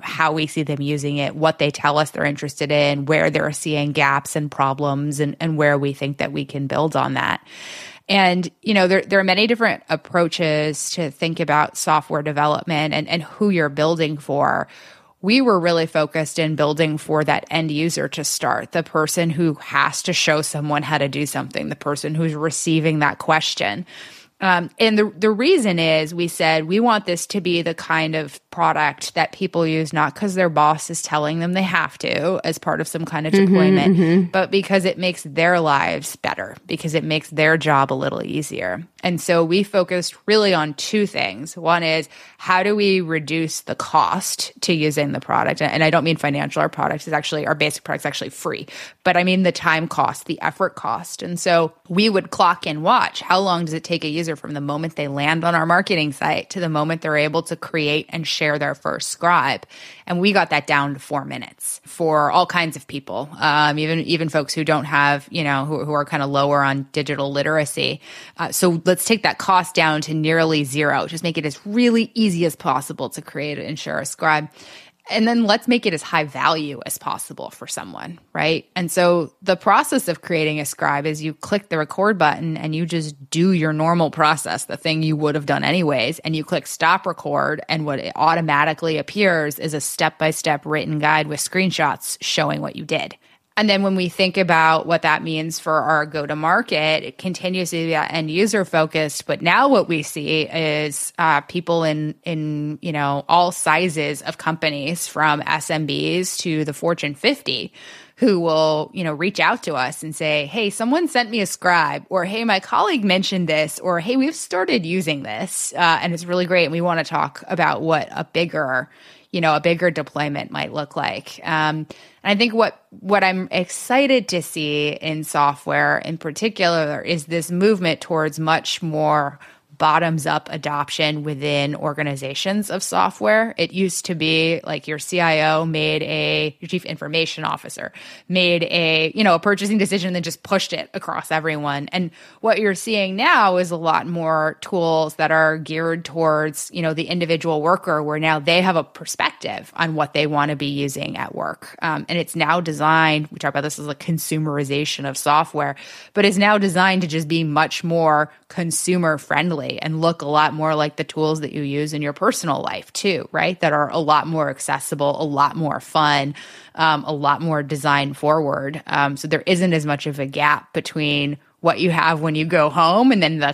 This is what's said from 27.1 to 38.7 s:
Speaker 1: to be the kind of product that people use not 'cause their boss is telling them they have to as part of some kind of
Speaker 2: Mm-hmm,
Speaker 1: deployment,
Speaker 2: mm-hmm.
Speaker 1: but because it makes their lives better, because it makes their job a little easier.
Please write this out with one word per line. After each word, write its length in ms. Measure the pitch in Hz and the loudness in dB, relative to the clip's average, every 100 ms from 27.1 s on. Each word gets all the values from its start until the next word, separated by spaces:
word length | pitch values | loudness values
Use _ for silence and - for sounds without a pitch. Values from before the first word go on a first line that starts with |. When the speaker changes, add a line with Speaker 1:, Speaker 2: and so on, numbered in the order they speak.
| 170 - | -4 -4
Speaker 1:
to 140 | 202 | -4
be 200 | 180 170 | 0 0
the 120 | 165 | -2
kind 420 | 165 - 160 160 156 | -4 -2 0 0 -2
of 240 | 147 - _ | -6 -10 _
product 640 | - 165 156 147 143 - 170 | -2 0 2 0 -2 -4 -2
that 180 | 156 | -2
people 340 | - 185 175 165 | -2 -4 0 0
use 240 | 160 156 | 0 -2
not 240 | 160 151 - | 0 -2 -2
'cause 200 | 208 185 | -4 0
their 120 | 175 | 2
boss 420 | 151 151 160 - | 4 4 2 -2
is 120 | 165 | -8
telling 380 | - 151 151 165 | -2 -2 0 0
them 120 | 170 | -2
they 100 | 185 | 0
have 360 | 190 175 156 - | 0 0 -2 -4
to 420 | - - 160 185 160 | -4 -2 0 -2 -4
as 120 | 160 | -4
part 220 | 170 165 | -4 -4
of 80 | 160 | -4
some 160 | 165 | -6
kind 240 | 160 160 156 | -6 -4 2
of 60 | |
Speaker 2:
Mm-hmm, 120 | 196 196 | 4 6
Speaker 1:
deployment, 520 | 185 185 190 143 180 | 6 6 6 6 6
Speaker 2:
mm-hmm. 260 | 165 180 175 | 6 4 4
Speaker 1:
but 180 | 190 185 | 0 2
because 360 | 196 190 196 185 | 0 2 2 2
it 120 | 170 | 0
makes 260 | 180 175 | -2 -4
their 360 | 156 139 170 180 | -6 0 2 4
lives 560 | 156 139 85 82 147 - | 4 2 2 -2 -6 -6
better, 400 | - - 95 - - | -4 -4 -8 -12 -8
because 300 | 165 160 156 | -6 -2 -2
it 80 | |
makes 260 | 156 151 - | 0 -2 -2
their 280 | 151 156 160 | 0 2 4
job 340 | 156 139 135 | 4 2 2
a 20 | |
little 300 | 135 139 - | 0 -4 -4
easier. 640 | - 143 151 - 90 | -6 -6 -6 -6 -4